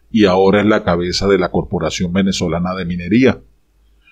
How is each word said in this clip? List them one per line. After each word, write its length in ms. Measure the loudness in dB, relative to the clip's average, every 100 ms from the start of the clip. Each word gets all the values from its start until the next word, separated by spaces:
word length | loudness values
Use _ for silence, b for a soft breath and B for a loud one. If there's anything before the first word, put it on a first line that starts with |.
| _
y 140 | 2
ahora 380 | 2 4 4 4
es 60 | 2
la 180 | 0 0
cabeza 420 | -2 -2 -2 0
de 100 | 2
la 120 | 0
Corporación 640 | -4 -4 -4 -6 -4 -4
Venezolana 600 | -2 -2 -2 -4 -4 -4 -6
de 100 | -8
Minería, 560 | -8 -2 2 2 0 -8 _ _ _ _ _ b